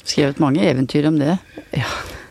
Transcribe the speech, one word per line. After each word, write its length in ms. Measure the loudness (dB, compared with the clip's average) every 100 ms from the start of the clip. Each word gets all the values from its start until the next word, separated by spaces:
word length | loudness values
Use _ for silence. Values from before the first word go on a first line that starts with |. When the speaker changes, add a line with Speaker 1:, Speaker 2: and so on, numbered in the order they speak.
Speaker 1:
Skrevet 340 | -4 0 0 2
mange 220 | 2 2
eventyr 440 | 2 2 0 0 2
om 100 | 2
det. 200 | 2 0 -4 -20 -6
Speaker 2:
Ja. 100 | -4 -4 -6 -10 -16 -18